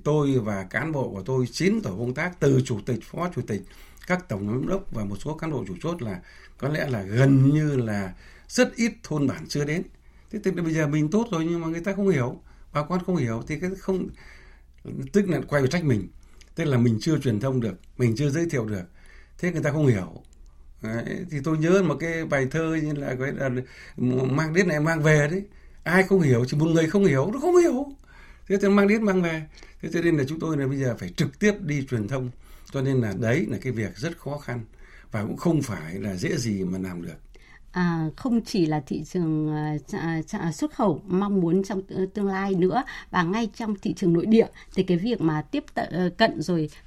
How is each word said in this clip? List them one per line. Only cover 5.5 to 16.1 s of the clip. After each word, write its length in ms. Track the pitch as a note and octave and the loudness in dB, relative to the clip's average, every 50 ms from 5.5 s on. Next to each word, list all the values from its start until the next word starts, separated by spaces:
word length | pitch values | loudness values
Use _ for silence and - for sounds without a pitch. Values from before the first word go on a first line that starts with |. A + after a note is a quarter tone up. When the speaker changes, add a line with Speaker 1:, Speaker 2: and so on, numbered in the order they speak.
Speaker 1:
bộ 140 | D3+ A#2+ G#2 | -6 -6 -6
chủ 80 | F#2+ F#2 F2 | -8 -10 -8
chốt 200 | - D3+ F3 F3 | -6 -6 -6 -6
là 200 | B2 G#2+ F#2 F2 - - - - - - - | -6 -8 -8 -10 -12 -16 -20 -20 -20 -20 -12
có 120 | - A#2+ C#3 | -6 -4 -4
lẽ 200 | D3+ F3 E3 C#3+ | -2 -2 -2 -2
là 120 | B2+ G#2+ | -4 -4
gần 480 | F#2+ F#2+ G#2+ A#2+ C3+ C#3 C#3 C3+ C3 C3+ | -4 -2 2 4 6 6 6 6 6 6
như 260 | D3 D3+ D3+ D3+ C#3+ | 6 4 2 2 0
là 380 | B2+ A#2 A2 G#2 G2+ G2 F2+ F2+ - - - - - - | 0 0 0 -2 -2 -4 -6 -8 -14 -18 -20 -20 -20 -16
rất 280 | - - - B3+ B3 - | -4 2 2 2 2 2
ít 160 | - A3+ A#3 A3 - - | -2 -2 -2 -2 -6 -8
thôn 240 | - D#3 D3+ C#3+ | -6 -2 0 0
bản 200 | B2+ F#2+ D#3 D#3 | -2 -2 -4 -6
chưa 180 | - - C#3+ D3 | -6 -4 -2 -2
đến. 180 | D3 D3+ - - - - - _ - - - - - | -2 -2 -4 -4 -8 -12 -20 _ -20 -20 -20 -16 -12
Thế 80 | - G#3+ - | -8 -4 -4
tức 120 | F#3 E3+ | -2 -2
là 80 | F3 E3+ | -2 -2
bây 100 | D#3+ D#3+ | 0 0
giờ 140 | D#3+ D#3 | 0 0
mình 220 | C#3+ D3 D3+ D3 D3+ | 2 2 0 2 2
tốt 180 | E3+ G#3+ A#3 A3+ | 2 0 0 0
rồi 140 | F3+ D#3+ D#3+ | 0 -2 0
nhưng 160 | E3 E3+ E3+ | 0 -2 -2
mà 60 | E3 | -2
người 140 | D#3+ E3 E3+ | -4 -4 -4
ta 120 | E3+ G3+ G3 | -4 -4 -2
không 160 | F#3 G#3 G3 | 0 2 2
hiểu, 320 | F3 C3+ A#2+ B2+ E3 - - - - - - - - | 2 2 2 -2 -4 -8 -16 -20 -20 -20 -12 -6 -4
bà 100 | D3 D3+ | -4 -2
con 200 | D3+ F3 F3+ F3+ | 0 -2 -2 0
không 100 | - F3+ | 0 0
hiểu 280 | E3 B2+ A#2 A2+ A#2+ - | 0 0 -2 -2 -4 -6
thì 120 | - D3+ D3 | -6 -6 -4
cái 100 | F3+ F3+ F#3+ F#3+ | -4 -6 -6 -6
không, 300 | - - F#3+ F#3 - F#3 - - - - - - - - - - - - - - - - - C#3 C3 - - | -4 -2 -2 -2 -2 -6 -8 -14 -20 -20 -20 -20 -20 -20 -20 -20 -20 -20 -20 -18 -14 -12 -10 -10 -4 0 2
tức 160 | G3+ G3+ F3+ | 2 2 2
là 120 | D#3+ C3+ B2 | 0 -2 -2
quay 140 | - D3+ C#3+ | 0 0 2
về 60 | C3 | 2
trách 160 | B2+ D#3 F3+ E3+ | 2 0 0 2
mình, 240 | D3 A#2+ G#2 F2+ - | 2 2 2 0 -4